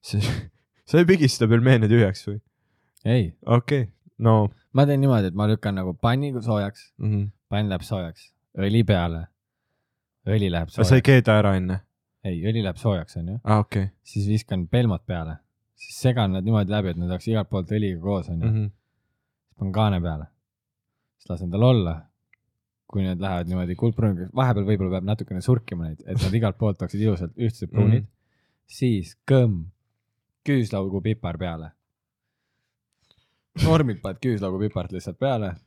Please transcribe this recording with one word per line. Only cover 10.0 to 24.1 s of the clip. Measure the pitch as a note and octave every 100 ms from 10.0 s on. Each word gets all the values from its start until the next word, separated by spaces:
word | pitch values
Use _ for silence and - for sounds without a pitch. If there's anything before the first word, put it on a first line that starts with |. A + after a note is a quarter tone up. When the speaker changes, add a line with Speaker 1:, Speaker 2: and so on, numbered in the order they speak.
| _ _ -
Speaker 2:
õli | G#2+ G2
läheb | E2+ E2
Speaker 1:
Aga | -
sa |
ei | G#2+
Speaker 2:
soojaks. | C3 B2
Speaker 1:
keeda | C3+ A2+ G#2+
ära | G#2 F#2+
enne? | F#2 F#2+ _ _ _ _
Speaker 2:
Ei, | G2+ F2 F#2+
õli | A2+
läheb | G2+ E2
soojaks, | A2+ F#2+ E2 -
on | E2+
ju. | A2
Speaker 1:
Aa, | G2+ G#2+
okei. | G#2 G#2 F#2+ _
Speaker 2:
Siis | - - G2+
viskan | G#2+ - F#2+ E2+
pelmad | A#2+ A#2+ F2+
peale, | - F2+ D#2+ D2+ _ _ _ _
siis | - -
segan | B2+ A#2+ G2+
nad | F#2+ F#2+
niimoodi | A2+ F#2+
läbi, | G#2 F#2+
et | E2
nad | F2
oleks | F2+ -
igalt | A2+ G2
poolt | G2 F2
õliga | G#2+ G#2 F2
koos, | F#2 G2 D#2
on | E2
ju. | A2+
Speaker 1:
Mhm. | A2 G#2
Speaker 2:
Siis | - _ _ _ _ _ _ _ _
panen | G2
kaane | G2 G#2+ F#2+
peale, | E2+ D#2 D2+ _ _ _ _ _ _ _ _ _
siis | _
lasen | E2+ F2
tal | F#2+ B2
olla. | B2 F2 D#2 - _ _ _ _ _ _ _ _
Kui | G2+
need | F#2 F2+
lähevad | F#2+ F2+ E2+
niimoodi | F2+ F2 F2+
kuldpruuniks, | A#2 A2+ A2+